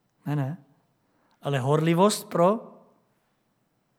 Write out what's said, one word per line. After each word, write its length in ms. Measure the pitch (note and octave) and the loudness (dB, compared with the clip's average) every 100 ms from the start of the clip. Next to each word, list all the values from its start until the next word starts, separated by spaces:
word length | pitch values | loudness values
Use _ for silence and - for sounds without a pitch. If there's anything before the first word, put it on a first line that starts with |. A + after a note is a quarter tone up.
| _ _ - | _ _ -6
Ne, 100 | D3 | -6
ne. 200 | C3+ F3 _ _ _ _ _ _ _ _ | -6 -8 _ _ _ _ _ _ _ _
Ale 160 | C#3+ C#3 | -4 -2
„horlivost 680 | C3 D#3 D#3+ E3+ G#3 G#3 - | 0 0 2 2 2 0 -4
pro 440 | E3+ F3+ A3+ - - _ _ _ _ _ _ _ _ _ _ _ | 2 2 2 -6 -20 _ _ _ _ _ _ _ _ _ _ _